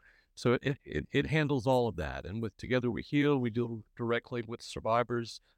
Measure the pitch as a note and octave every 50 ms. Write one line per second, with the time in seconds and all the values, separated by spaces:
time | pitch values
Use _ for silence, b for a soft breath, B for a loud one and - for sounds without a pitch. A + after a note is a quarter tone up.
0 | b b b b b b b - - B2 B2 - - C3 C#3 - - - - D2+
1 | C#2+ - - C#3 D3 - D3+ D#3+ D3+ C#3 D3 C3 G2+ C3 C3 B2+ A#2+ A2+ F2 E2+
2 | E2 C2+ B1+ C#2 - E2 G2 A2+ A2+ G#2 - - - - B2 B2+ A#2+ A#2+ G#2 -
3 | - - C#3+ C#3+ D3 D3 D3 C3+ B2 A#2+ G#2+ A#2+ A#2 A#2 A#2 A2 - _ _ -
4 | A#2+ A#2 A#2 A#2 - - B2+ A#2+ A2+ A2 A#2 - - - - - - A2 A2+ A#2+
5 | A#2+ - A#2+ A#2+ A#2 G#2+ - - _ _ _